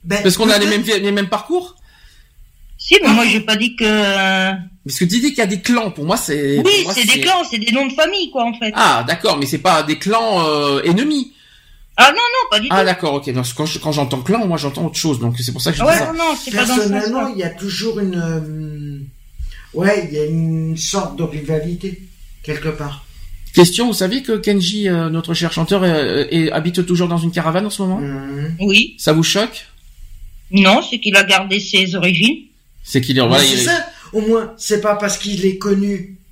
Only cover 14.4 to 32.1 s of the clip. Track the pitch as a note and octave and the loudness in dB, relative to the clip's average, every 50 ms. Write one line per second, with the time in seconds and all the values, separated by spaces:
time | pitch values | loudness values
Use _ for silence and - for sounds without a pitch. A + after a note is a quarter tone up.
14.4 | A3 F#3 E3+ D3+ C#3 C#3+ B2+ - E3+ D#3+ - - - E3 C#3+ A#2 A#2 A#2 A#2+ A#2+ | 2 0 -2 -2 -2 -4 -4 -4 -6 -4 -4 -2 -2 -2 0 0 0 -2 -2 -2
15.4 | A#2+ A#2+ - - - - D#3+ - A#3 D4+ E4 E4 E4 D#4+ E4 E4 E4 D#4+ D4 - | -4 -6 -4 -4 -2 -2 -2 2 2 4 4 2 2 -2 -2 -2 -2 -2 -2 -2
16.4 | - C4 G#3+ G3+ B3 A3+ B3+ A#3+ G#3+ G3+ G3 G#3 G#3+ G#3+ A#3+ C4 - C4 A3+ F#3+ | -6 -6 -2 -2 0 2 2 2 2 2 0 0 -2 -2 -2 -2 -4 -4 -4 -4
17.4 | F3+ E3 D#3+ - F#3+ G3 F#3 - G#3 A3+ A3 G#3 G3 F#3+ F#3 F3 E3 E3 D#3+ D#3+ | -6 -6 -6 -8 -8 -8 -6 -4 -4 -4 -2 -2 -2 -2 -2 -2 -4 -4 -4 -4
18.4 | D#3 D#3 D#3 D#3 D#3 D3+ D3+ D3 D3 D3 C#3+ C#3 C#3 C#3 - - - - - - | -6 -8 -8 -10 -10 -10 -10 -10 -10 -10 -10 -12 -12 -16 -18 -20 -20 -20 -12 -10
19.4 | - - - - - - - D3+ F3+ G3 G#3 G#3 F3 D#3 D3 D3+ D3+ D3+ E3 E3 | -10 -10 -10 -12 -18 -10 -6 0 0 2 2 0 -2 -4 -4 -4 -2 -2 0 -2
20.4 | E3 D#3+ D#3+ D#3+ D#3+ D#3+ D#3+ D#3+ - - - G3 F3 - - - E3 D3+ D3 D3+ | 0 0 -2 -2 -2 -4 -4 -4 -6 -4 -4 -4 -4 -4 -4 -6 -6 -6 -4 -8
21.4 | D3 C#3 D#3 D#3 D#3 E3+ F3 F3 - G3 F3 - - - - - - - - - | -6 -4 -4 -2 -2 -4 -6 -6 -8 -10 -10 -10 -16 -20 -20 -20 -20 -20 -20 -16
22.4 | - D3+ D3 - - D#3+ D3+ - D3 C#3+ C#3+ C#3+ - - - - - - - - | -10 -8 -8 -6 -6 -8 -6 -6 -8 -10 -10 -12 -16 -20 -18 -16 -14 -14 -14 -14
23.4 | - - - - F3 E3+ F3+ - A#3+ B3 G#3 - F#3+ F#3 G#3 C4+ C4 - A3+ G#3 | -14 0 6 8 8 8 6 0 0 0 0 0 -2 0 -2 -2 -2 -2 -4 -2
24.4 | - G#3 G3+ G3 F3+ E3+ G#3 G#3 G#3 F#3+ F3+ E3+ E3 D#3+ D#3+ E3 D#3+ - E3+ E3 | 0 2 2 2 2 0 -2 -2 0 0 2 2 0 0 -2 -4 -2 -2 -4 -2
25.4 | E3+ E3 - - D#3+ - G3 G3+ F#3 F3+ E3 D#3 C#3 G#2 F2+ C3 D3 - - E3 | -2 -2 -2 -2 0 0 2 2 2 2 2 2 0 0 0 -2 -2 0 2 2
26.4 | D#3+ D#3 - D#3 D#3 F3 F3 F#3 F3 F3 F3+ E3+ F3+ E3+ E3+ E3+ D#3+ E3+ E3+ F3 | 2 2 0 0 -2 0 0 0 0 2 2 2 2 0 0 0 -2 -2 -2 -2
27.4 | D#3 D#3+ D#3+ F3+ G#3 G#3 G3+ - G3 F#3 F#3 - C#3+ C#3 C#3 C3+ C3+ C#3 C#3+ C#3+ | -2 0 0 0 -2 -2 -4 -4 -2 -2 -2 -2 -4 -6 -6 -8 -8 -8 -8 -6
28.4 | D3 D#3+ E3 E3 F#3+ G3+ G3 - - - - - - - D#3 D#3+ E3 - - G3 | -6 -6 -4 -2 0 4 4 4 2 2 -6 -2 0 2 4 4 4 2 2 0
29.4 | A3 A#3 - - - - - - - - - - - - - - - - - - | 0 -2 -4 -12 -18 -18 -20 -20 -20 -20 -20 -20 -20 -18 -18 -18 -18 -18 -18 -20
30.4 | - - F#3 G3+ G3 F#3+ G3+ C4+ - - - A3+ - G#3 F#3+ G3 G3 F#3 G3 F#3+ | -14 0 4 6 6 6 6 4 2 0 -8 -4 -2 2 4 4 4 4 2 0
31.4 | F#3+ G3 F#3+ G#3 G3 - - G3 F#3+ F#3 E3+ F#3+ E3+ F3+ | 2 0 -2 -2 -2 0 0 0 0 0 -2 -2 0 0